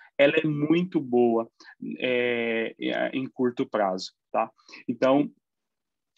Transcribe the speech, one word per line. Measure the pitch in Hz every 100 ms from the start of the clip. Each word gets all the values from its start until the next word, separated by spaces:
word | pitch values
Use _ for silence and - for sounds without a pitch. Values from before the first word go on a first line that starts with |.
| - -
ela | 143 160
é | 156
muito | 147 151 170 180 165
boa, | 131 120 120 113 113 _ - - 113 113
é, | 127 123 123 120 117 113 113 - 127 117 123
em | 131 135
curto | - 123 123 131
prazo, | 107 98 92 - - _
tá? | 107 113 - _ - -
Então, | 120 131 139 139 - _ _ _ _ _ _ _